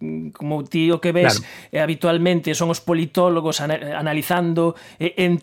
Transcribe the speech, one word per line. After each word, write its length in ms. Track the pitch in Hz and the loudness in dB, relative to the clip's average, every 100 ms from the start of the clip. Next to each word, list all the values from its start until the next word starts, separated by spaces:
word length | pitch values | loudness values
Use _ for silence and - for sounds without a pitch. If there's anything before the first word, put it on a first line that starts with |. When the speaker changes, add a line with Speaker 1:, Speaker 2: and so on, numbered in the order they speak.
Speaker 1:
mm, 320 | 156 156 160 | -8 -8 -10
como 320 | - 147 151 | -10 -6 -6
ti 240 | 135 165 165 | -4 0 2
o 160 | 160 | 2
que 80 | 175 | 0
ves, 320 | 170 131 107 | 4 4 2
Speaker 2:
Claro. 240 | - - - | -4 -18 -6
Speaker 1:
eh, 120 | 147 | -2
habitualmente 720 | 156 160 175 165 175 175 156 151 | -2 0 0 2 2 2 0 -2
son 160 | 170 | -2
os 80 | 165 | -2
politólogos 800 | - 165 165 185 180 170 156 151 | 0 0 0 2 2 2 0 -2
ana-, 400 | 147 156 143 156 | -2 -4 -4 -4
analizando, 800 | 151 151 151 175 170 165 170 - - - | -2 -2 0 0 2 2 0 -2 -16 -6
eh, 160 | 170 - | -4 0
en 160 | 180 175 | 0 2